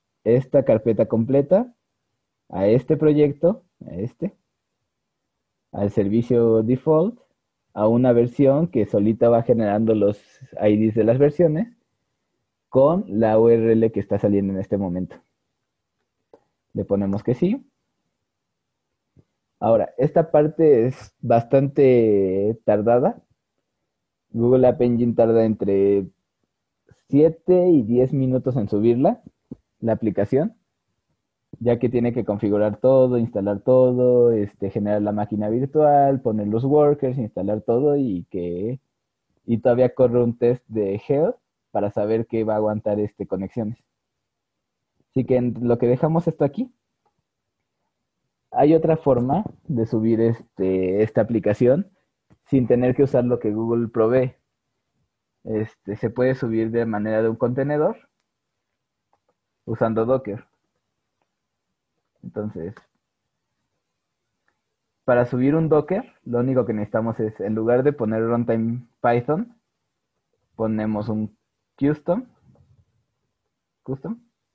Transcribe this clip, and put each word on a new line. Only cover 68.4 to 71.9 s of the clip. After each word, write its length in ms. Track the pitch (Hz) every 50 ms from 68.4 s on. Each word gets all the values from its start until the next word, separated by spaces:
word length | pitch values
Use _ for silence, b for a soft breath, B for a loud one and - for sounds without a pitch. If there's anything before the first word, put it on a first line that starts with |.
| 120 117 117 113 113 113 117 123 123 _ _ _ -
Python, 520 | 123 120 120 120 - 151 170 240 - - _ _ _ _ _ _ _ _ _ _ _ _ _ _ _ _ _ _ _ _
ponemos 560 | - 113 110 110 110 110 110 107 104 104 110
un 260 | 107 107 107 104 _ _ _ _ _ _ _ _ _ -
custom. 480 | 135 143